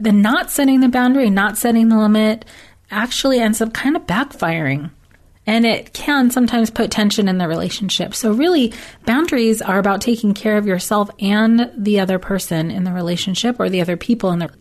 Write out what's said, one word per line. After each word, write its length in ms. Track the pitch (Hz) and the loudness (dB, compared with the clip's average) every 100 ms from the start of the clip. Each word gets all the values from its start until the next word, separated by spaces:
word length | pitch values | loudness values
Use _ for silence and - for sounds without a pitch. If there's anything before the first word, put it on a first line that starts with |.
the 120 | 214 | 2
not 360 | 202 214 311 - | 4 4 2 -2
setting 300 | - 269 262 | 0 2 4
the 80 | 262 | 4
boundary, 420 | 247 247 277 226 | 4 2 2 2
not 280 | 196 202 208 | 2 0 0
setting 320 | 240 226 226 | 0 4 4
the 100 | 220 | 4
limit 460 | 214 214 214 226 - - - _ _ | 4 4 2 -2 -8 -20 -20 _ _
actually 500 | 202 240 - 269 254 | -6 -4 -2 0 2
ends 220 | 220 220 | 2 0
up 120 | 226 | -2
kind 220 | - 262 339 | -2 -2 -2
of 100 | - | -2
backfiring. 800 | 196 285 - 170 165 139 143 156 - _ _ _ _ - | -4 -4 -4 -4 -2 -2 -4 -6 -14 _ _ _ _ -2
And 200 | 226 233 | 0 2
it 260 | - - | 0 -6
can 380 | - - 285 247 | -8 -2 2 2
sometimes 400 | 254 240 233 220 | 2 0 0 0
put 180 | - 214 | -2 -2
tension 380 | - 208 208 196 | 0 0 0 0
in 100 | 185 | 0
the 120 | 170 | -2
relationship. 640 | 165 180 - 190 - 180 - | -4 -6 -6 -4 -4 -6 -4
So 160 | 220 | -2
really, 420 | 220 339 330 226 - - - - | 0 2 2 0 -4 -18 -8 -2
boundaries 560 | 254 339 262 226 220 | 0 0 0 0 0
are 160 | 208 190 | 0 0
about 220 | 196 196 | 0 0
taking 340 | 240 233 208 | -2 0 0
care 220 | 202 214 208 | -2 0 0
of 100 | 208 | 0
yourself 440 | 185 - 208 208 - | -2 -2 -2 -2 -4
and 500 | 196 208 226 233 240 - | -2 2 4 2 2 -4
the 220 | 202 202 | 0 0
other 180 | 190 185 | 0 -2
person 540 | - 190 - 165 165 | -2 -6 -2 -4 -4
in 140 | 190 180 | -4 -4
the 80 | |
relationship 640 | 180 170 175 190 175 233 247 | -4 -4 -4 -4 -2 -2 -2
or 100 | 185 | -2
the 120 | 185 | -2
other 160 | 175 175 | -2 -4
people 340 | - 226 190 | -2 -2 -2
in 80 | 175 | -2
the 100 | 160 - | -6 -4